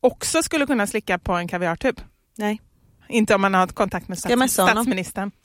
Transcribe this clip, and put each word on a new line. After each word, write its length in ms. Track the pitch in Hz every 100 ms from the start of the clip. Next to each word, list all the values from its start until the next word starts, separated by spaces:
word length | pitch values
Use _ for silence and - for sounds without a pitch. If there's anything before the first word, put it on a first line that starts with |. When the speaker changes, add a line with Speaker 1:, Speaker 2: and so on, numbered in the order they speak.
Speaker 1:
också 420 | 254 - - 320
skulle 240 | 330 320 277
kunna 200 | 262 202
slicka 320 | 220 - 180
på 140 | -
en 160 | 180 175
kaviartub. 520 | 180 175 165 269 247 - _ _ -
Speaker 2:
Nej. 240 | 208 214 _ _ _ _ _
Speaker 1:
Inte 260 | 233 214
om 60 | 208
man 140 | 196
har 120 | 190 185
kontakt 420 | - 202 180 -
med 100 | 185
Speaker 2:
Ska 100 | -
jag 80 | 240
Speaker 1:
stats-, 20 |
Speaker 2:
messa 220 | 262 -
honom? 220 | 185 214
Speaker 1:
statsministern. 460 | 240 190 180 - 202 -